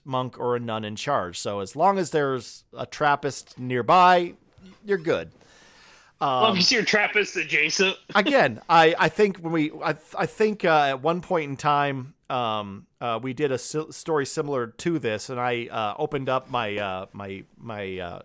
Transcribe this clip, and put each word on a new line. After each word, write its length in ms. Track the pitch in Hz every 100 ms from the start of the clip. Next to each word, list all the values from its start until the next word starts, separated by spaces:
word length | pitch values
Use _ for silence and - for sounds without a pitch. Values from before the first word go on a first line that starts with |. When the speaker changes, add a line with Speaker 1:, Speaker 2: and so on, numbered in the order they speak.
| -
Speaker 1:
monk 340 | 127 127 123
or 160 | 123 123
a 40 |
nun 240 | 117 110 107
in 100 | 107
charge. 420 | - 135 92 85
So 220 | 117 101
as 160 | 98 139
long 220 | 180 196
as 140 | 160
there's 520 | 160 143 131 113 - _ 127
a 80 | 127
Trappist 760 | - 151 143 143 - - -
nearby, 760 | 123 123 117 180 180 180 175 - _ _ - - 208
you're 120 | 196
good. 340 | 160 104 80 - _ - - - - - _ _
Um, 200 | 147 131
Speaker 2:
Well, 120 | 220 185
if 160 | 180
you're 120 | 247 -
Trappist 500 | 214 202 208 196 185
adjacent. 640 | 160 156 156 156 190 - _
<laughs> 100 | -
Speaker 1:
again, 460 | 196 277 147 110 -
I, 260 | 165 160 170
I 120 | 170
think 300 | - 208 185
when 120 | 165
we, 200 | 165 151 151
I, 120 | 156 151 - -
I 100 | 170
think, 360 | - 214 208
uh, 220 | 175 156 143
at 140 | 135
one 180 | 143 175
point 300 | - 180 143
in 80 | 135
time, 560 | 151 143 143 135 131 - _
um, 580 | 131 120 107 101 98 90 _
uh, 180 | 120 113
we 120 | 131
did 180 | 127 147
a 60 | 127
si-, 320 | - 151 156
story 340 | 131 - 156 135
similar 420 | - 147 139 117
to 300 | - 175 160
this, 320 | 120 107 -
and 100 | 123
I, 280 | 123 120 117
uh, 240 | 113 107 104
opened 300 | 151 143 131
up 200 | 131 131
my, 280 | 127 110 104
uh, 280 | 101 92 98
my, 320 | 101 98 98 - _
my, 420 | 117 104 98 92
uh, 220 | 87 -